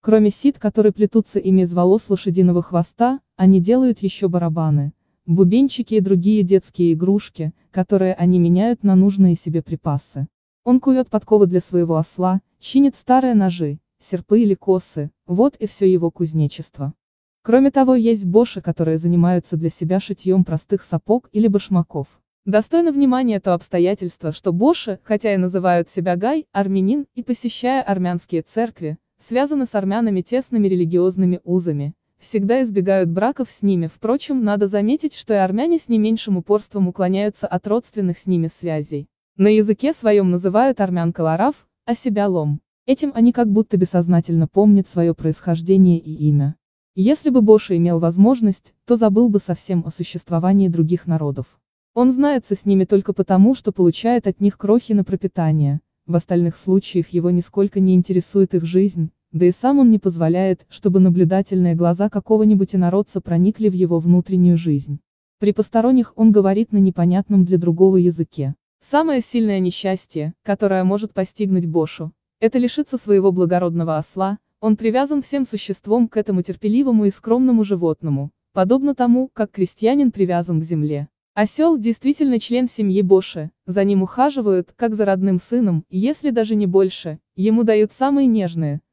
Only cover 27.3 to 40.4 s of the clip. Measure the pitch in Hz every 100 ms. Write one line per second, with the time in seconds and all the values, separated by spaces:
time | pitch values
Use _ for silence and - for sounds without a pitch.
27.3 | 240 240 - 247 269 226 190 180 175 -
28.3 | 170 - 220 233 - 156 156 _ _ -
29.3 | 240 285 294 247 208 196 208 226 185 175
30.3 | 254 - 233 196 185 165 175 180 185 185
31.3 | 175 - 180 175 147 143 - _ _ -
32.3 | 214 196 254 247 196 185 190 170 170 226
33.3 | 285 247 - 196 185 165 _ 220 277 -
34.3 | 262 214 208 202 202 208 302 302 - -
35.3 | 208 190 202 320 330 - 226 214 226 220
36.3 | 185 170 208 - 208 185 180 185 190 208
37.3 | - 202 180 208 220 - 214 185 175 -
38.3 | 175 165 - 175 156 151 147 151 _ _
39.3 | - 202 214 214 208 277 320 226 208 185
40.3 | 180